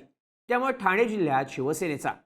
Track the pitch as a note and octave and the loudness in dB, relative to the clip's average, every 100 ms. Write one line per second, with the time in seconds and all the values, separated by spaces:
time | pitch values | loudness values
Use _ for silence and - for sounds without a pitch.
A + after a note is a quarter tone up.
0 | - _ _ _ - B3 C4+ C4 F#3+ G3 | -12 _ _ _ -2 0 0 0 2 4
1 | A#3+ G#3+ D#3 C3+ C3+ - C3 D#3 F3 C3+ | 2 2 2 2 0 -4 -2 -2 -4 -4
2 | C#3+ - | -4 -6